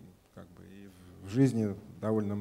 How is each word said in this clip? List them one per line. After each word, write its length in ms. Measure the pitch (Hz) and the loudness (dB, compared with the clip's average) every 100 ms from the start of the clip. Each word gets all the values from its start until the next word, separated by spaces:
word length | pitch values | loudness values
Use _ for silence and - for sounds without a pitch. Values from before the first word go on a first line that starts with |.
| 92 90 _ - | -20 -20 _ -20
как 120 | 90 | -20
бы 140 | 87 | -20
и 260 | 90 98 101 90 90 90 95 | -20 -18 -18 -20 -20 -16 -2
в 40 | |
жизни 460 | 113 135 113 107 95 - - | 6 6 6 0 -2 -10 -6
довольно 360 | 107 110 104 104 | 0 0 0 -2